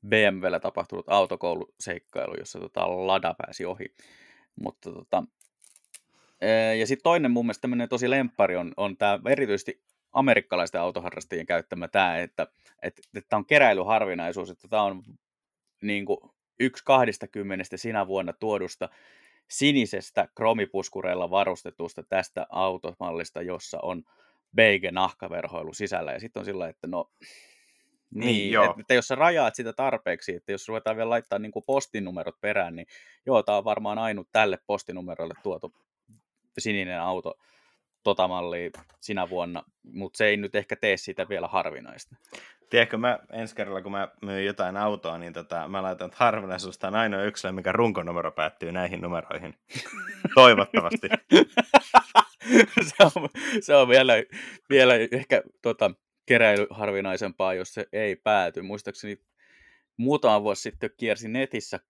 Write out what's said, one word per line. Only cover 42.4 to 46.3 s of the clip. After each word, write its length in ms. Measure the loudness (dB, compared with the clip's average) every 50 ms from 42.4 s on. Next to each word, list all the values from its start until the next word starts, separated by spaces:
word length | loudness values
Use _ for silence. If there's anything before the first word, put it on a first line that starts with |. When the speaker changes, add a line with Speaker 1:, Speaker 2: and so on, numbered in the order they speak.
| -20 -20 -20 _ _ _
Speaker 2:
Tiedätkö, 280 | 2 2 2 4 0 -4
mä 220 | -2 -2 -2 -2 -6 _
ensi 240 | -12 -12 -12 -12 -8
kerralla, 260 | -10 -8 -8 -8 -12
kun 100 | -10 -8
mä 160 | -8 -8 -8 -8 _ _
myyn 240 | -12 -8 -6 -4 -4
jotain 320 | -4 -4 -4 -4 -4 -4 -2
autoa, 400 | -2 -2 -4 -4 -8 -10 -10 -10
niin, 160 | -12 -12 -14
tota, 340 | -14 -12 _ -8 -8 -8 -6
mä 160 | -8 -6 -6
laitan, 220 | -6 -6 -8 -10
että 120 | -12 -2 2
harvinaisuus, 580 | 2 2